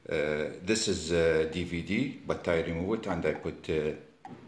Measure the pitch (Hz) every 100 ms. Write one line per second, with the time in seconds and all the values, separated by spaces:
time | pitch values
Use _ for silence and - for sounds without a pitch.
0 | - 80 73 76 73 - 90 110 - 87
1 | 80 85 82 80 80 87 87 87 82 104
2 | 135 - - 82 - 85 80 82 92 113
3 | 104 85 78 76 85 76 - 80 76 73
4 | - - - -